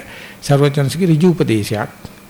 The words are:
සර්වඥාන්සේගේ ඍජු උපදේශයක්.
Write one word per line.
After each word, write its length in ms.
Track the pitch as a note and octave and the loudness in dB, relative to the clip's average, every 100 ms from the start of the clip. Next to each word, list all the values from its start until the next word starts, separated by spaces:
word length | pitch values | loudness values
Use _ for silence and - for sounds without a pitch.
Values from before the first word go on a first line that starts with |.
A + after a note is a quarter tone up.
| - - - - | -6 -14 -20 -12
සර්වඥාන්සේගේ 720 | - C#3+ C#3+ C#3+ C3+ D#3 F#3 | -2 2 2 0 -2 -2 0
ඍජු 200 | D#3 F3+ | 2 2
උපදේශයක්. 600 | E3 C3 A2 G2+ G#2 - - - - - | 2 0 -2 -2 -4 -6 -12 -20 -20 -20